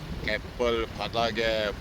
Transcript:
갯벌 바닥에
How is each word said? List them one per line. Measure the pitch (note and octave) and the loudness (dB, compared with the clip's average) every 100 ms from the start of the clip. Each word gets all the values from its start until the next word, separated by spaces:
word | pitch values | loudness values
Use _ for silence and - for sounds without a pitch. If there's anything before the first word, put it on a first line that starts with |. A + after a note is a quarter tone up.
| - - G#2+ | -8 -4 -2
갯벌 | G#2+ - - A#2+ A#2 A2 - | -2 -4 0 2 2 0 -4
바닥에 | G#2 A2+ A#2 A2 A2+ A2 G#2 F#2+ | -2 2 2 2 2 2 0 -2